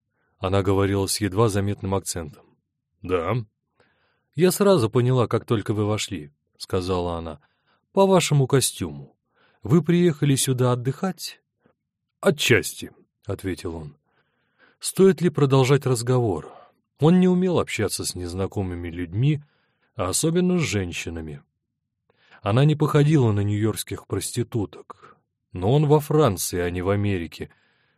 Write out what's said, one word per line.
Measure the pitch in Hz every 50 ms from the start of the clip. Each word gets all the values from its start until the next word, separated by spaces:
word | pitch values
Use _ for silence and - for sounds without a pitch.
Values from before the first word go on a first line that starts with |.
| _ _ _ _ _ _ _ _
Она | 95 92 95 101 92
говорила | 101 98 95 98 98 101 98 98
с | 90 - -
едва | 107 95 90 104 117 110
заметным | 95 101 98 101 101 - - 95 95
акцентом. | 92 - - - 90 80 73 - - _ _ _ _ _ _ _ _ _ _ _ _
«Да». | 92 90 90 87 82 92 113 127 107 - _ _ _ _ _ _ _ _ _ _ _ _ _ _ _ _ -
«Я | 143 175 185
сразу | - - 202 202 190 147 113 107
поняла, | - 127 120 127 127 127 113 -
как | - 107 -
только | - 120 104 - - 104
вы | 107 104
вошли», — | 104 107 104 - - 95 80 73 73 _ _ _ _ _ -
сказала | - - - 95 90 92 95 90 87 87 85 82
она. | 82 80 78 - _ _ _ _ _ _ _ _ _ _
«По | - 196 196
вашему | 190 190 175 - - 151 143 131 120
костюму. | 139 131 - - - - 95 78 73 71 69 - _ _ _ _ _ _ _ _ _ _
Вы | - 104 147 175
приехали | 147 - 170 175 175 175 151 - - 143 135
сюда | 127 - 135 131 123 127 123
отдыхать?» | 123 123 117 131 123 - 196 190 180 - - - - _ _ _ _ _ _ _ _ _ _ _ _ _ _ _ _ _
Отчасти, | - 196 - - - - 120 92 76 - - - - - - _ _ _ _ _ _
ответил | - 98 87 - 95 85 - - 90 82
он. | 82 76 73 - _ _ _ _ _ _ _ _ _ _ _ _ _ _ _ _ _
Стоит | - - - - 190 190 185 -
ли | 165 175
продолжать | - 143 143 135 139 135 131 120 143 135 -
разговор? | 131 131 110 117 127 127 127 120 107 87 76 - - - - - _ _ _ _ _ _ -
Он | 139 160 180 185
не | 180 185
умел | 180 180 185 185 165 117
общаться | - - - - 104 87 - - 92
с | - -
незнакомыми | 92 90 87 87 95 95 90 - 107 95 90 87 87 87 85
людьми, | 82 87 90 82 87 107 131 147 156 147 - _ _ _ _ _ _ _ _ _ _
а | - 92 92
особенно | 92 - - 165 165 180 180 180 180 175
с |
женщинами. | 147 98 98 104 92 87 80 - - 87 82 82 80 78 71 71 - _ _ _ _ _ _ _ _ _ _ _ _ _ _ _ _ _ - -
Она | - 101 107 127 143
не | 156 151
походила | 151 156 139 - 147 147 147 160 143 123 110
на | 101 101
нью-йоркских | 101 104 104 104 110 110 101 - - - 98 - -
проституток. | - 101 98 - - - 120 117 - - 113 95 - - - - - - _ - - - _ _ _ _ _ _ _
Но | - 90 90 107
он | 135 151 156
во | 139 151 151
Франции, | 147 - 156 151 151 117 92 85 - - - 87
а | 87 90
не | 87 90
в | 87 98
Америке. | 101 101 101 101 98 90 82 78 - - - - _ _ _ _ _ _ _ _ _